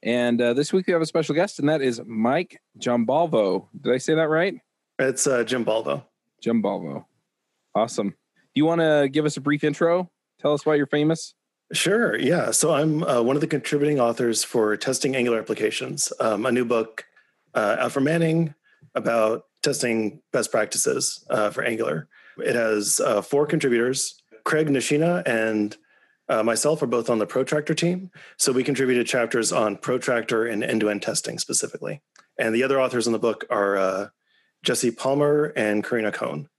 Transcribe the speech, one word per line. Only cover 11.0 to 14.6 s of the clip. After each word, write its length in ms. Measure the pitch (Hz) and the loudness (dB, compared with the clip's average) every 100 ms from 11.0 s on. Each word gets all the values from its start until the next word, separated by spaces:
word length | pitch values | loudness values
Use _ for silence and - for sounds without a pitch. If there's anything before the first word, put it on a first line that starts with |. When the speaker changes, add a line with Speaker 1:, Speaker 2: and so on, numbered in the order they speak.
| 151 160 - _ _ _ _ | 2 0 -4 _ _ _ _
Speaker 2:
Sure, 440 | 143 160 208 220 107 | -4 0 2 2 0
yeah. 340 | 127 170 117 | 2 2 0
So 220 | 110 - | 0 2
I'm, 300 | 151 156 151 | 2 2 0
uh, 180 | 170 127 | 0 2
one 140 | 117 139 | 2 2
of 60 | |
the 60 | 151 | 0
contributing 520 | 147 - 147 147 147 | -2 -2 0 2 2
authors 420 | 120 117 120 110 | 2 2 0 0
for 360 | - 123 | -2 0